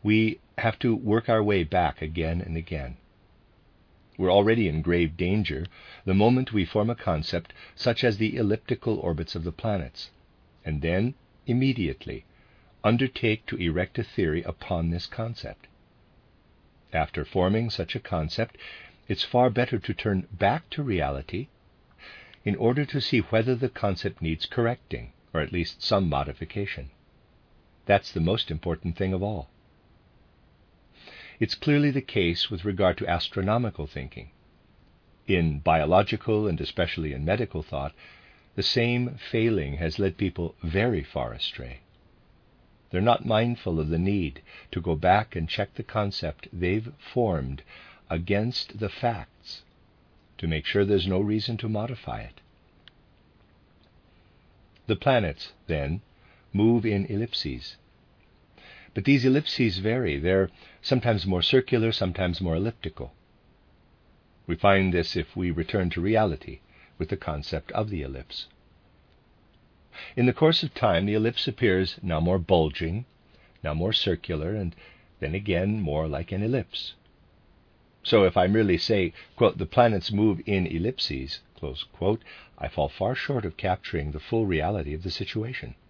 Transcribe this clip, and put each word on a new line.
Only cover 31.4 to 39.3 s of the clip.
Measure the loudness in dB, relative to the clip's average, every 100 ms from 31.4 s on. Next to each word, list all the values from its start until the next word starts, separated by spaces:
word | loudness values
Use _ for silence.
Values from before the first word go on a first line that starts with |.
It's | -4
clearly | -2 2 4 4
the | 2
case | -2 0 2 2 -2
with | -2
regard | -4 2 2 2
to | -2
astronomical | -2 -2 -2 0 0 0 -4 -8
thinking. | -8 -10 -12 -16 _ _ _ _ _ _ _ _ _ 0
In | 2 2 2
biological | 2 4 6 4 4 -2 0 0 0
and | -2
especially | -4 -2 -4 -2 -6
in | -4
medical | -2 -2 -2 -6
thought, | -8 -6 -8 -10 -20 -20 -20 -20 _ -4
the |
same | -2 2 2 0 -2 -6 -4